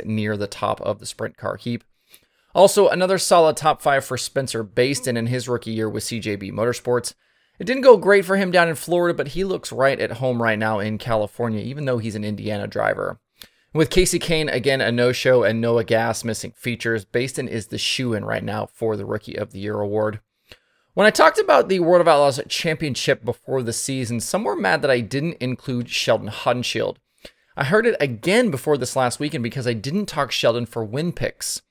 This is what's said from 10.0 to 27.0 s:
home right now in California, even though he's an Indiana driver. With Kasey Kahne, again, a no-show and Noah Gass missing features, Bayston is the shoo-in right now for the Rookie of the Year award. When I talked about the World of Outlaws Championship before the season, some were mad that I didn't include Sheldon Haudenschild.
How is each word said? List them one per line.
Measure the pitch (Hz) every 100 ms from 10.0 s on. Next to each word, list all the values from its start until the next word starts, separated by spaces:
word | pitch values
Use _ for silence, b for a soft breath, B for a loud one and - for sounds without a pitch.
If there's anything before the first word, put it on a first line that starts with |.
| -
home | 113 131 120
right | 117 107
now | 110 107
in | 107 107
California, | - 113 104 - 120 107
even | 107 139
though | 139 123
he's | 110 107
an |
Indiana | 104 104 104 104 101
driver. | 107 104 101 95 - _ _ B B B
With | 156 156
Kasey | - 185 170
Kahne, | - 160 151
again, | 127 131 135
a | 113
no-show | 120 123 123 135 127
and | 104 113
Noah | 117 117
Gass | 110 113 117 110
missing | 113 107 - -
features, | 123 117 117 113
Bayston | 98 120 131 135 127
is | 113 -
the | 113
shoo-in | - - 127 107
right | 104 110 107
now | 107 110
for | - 113 104
the | 104
Rookie | 107 - -
of | 107
the | 95
Year | 101 104
award. | 104 107 107 107 _ _ _ b b b b
When | - 208
I |
talked | - 311 370
about | 403 285 -
the | 190
World | 170 175
of | 170
Outlaws | 147 143 127 -
Championship | - 165 156 151 120 - 135 113
before | 113 - 131
the | 117
season, | 113 - 131 117 117
some | - 190 226
were | 339
mad | 202 160
that | 139
I | 127
didn't | 101 135 165 -
include | 127 123 - 123 120
Sheldon | - - 110 104
Haudenschild. | - 131 123 120 113 - -